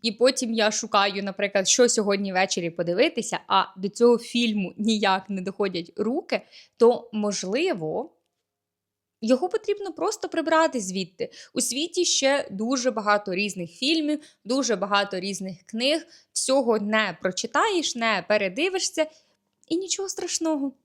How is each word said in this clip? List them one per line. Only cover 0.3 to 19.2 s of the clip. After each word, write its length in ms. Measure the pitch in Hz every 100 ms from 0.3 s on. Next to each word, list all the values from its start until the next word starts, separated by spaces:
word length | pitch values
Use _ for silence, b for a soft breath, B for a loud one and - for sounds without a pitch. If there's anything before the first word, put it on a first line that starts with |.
| 262 233
я 160 | 226 214
шукаю, 520 | 214 220 208 202 196
наприклад, 460 | 196 190 202 196 185
що 200 | - 247
сьогодні 440 | 233 208 202 202
ввечері 380 | 185 190 - 170
подивитися, 680 | 170 170 175 311 - 220 - -
а 180 | 196 - -
до 120 | 196
цього 300 | - 240 233
фільму 560 | 233 240 240 208 180 -
ніяк 520 | 214 214 202 190 190
не 120 | 196
доходять 500 | 185 190 202 180 170 -
руки, 440 | 208 277 - 202 B B B _
то, 340 | 233 240 -
можливо, 1040 | 214 208 196 185 226 370 247 156 175 285 _ _ _ _ _ _ _ _ _ _ _
його 280 | 226 254 359
потрібно 440 | 427 - 403 392
просто 360 | - 349 427 370
прибрати 520 | 339 311 320 320 269
звідти. 500 | 185 185 180 _ - B B
У 60 | -
світі 440 | 254 247 339 359
ще 440 | 349 - 269 277 -
дуже 400 | 196 226 269 247
багато 440 | 220 208 208 208
різних 360 | 180 208 190 170
фільмів, 500 | - 262 330 294 302 B B
дуже 320 | 196 269 240 202
багато 440 | 190 202 202 190
різних 420 | 190 190 190 170 _
книг. 400 | 220 254 320 320 b b
Всього 460 | - - 269 233 220
не 400 | 208 220 208 175
прочитаєш, 760 | 185 185 233 285 415 370 - 240
не 280 | 226 202 175
передивишся, 800 | 208 190 190 359 370 - - 311 B